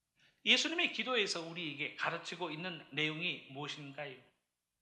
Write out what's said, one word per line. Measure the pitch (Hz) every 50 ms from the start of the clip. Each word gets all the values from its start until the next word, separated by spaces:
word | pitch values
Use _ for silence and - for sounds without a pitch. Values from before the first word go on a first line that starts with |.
| _ _ _ _ - - _ _ -
예수님의 | 214 240 254 - 302 320 349 339 - -
기도에서 | - - 254 254 233 202 - - 175
우리에게 | 165 165 165 175 170 151 139 139 147 - -
가르치고 | - - 147 160 170 - - 180 165 180 165
있는 | 151 156 180 185 170 151 - -
내용이 | 135 147 151 156 156 156 180 180 143 - - -
무엇인가요? | 135 139 147 139 - 151 147 139 139 147 147 139 127 123 123 - _ _ _ _ _ _ _ _ _ _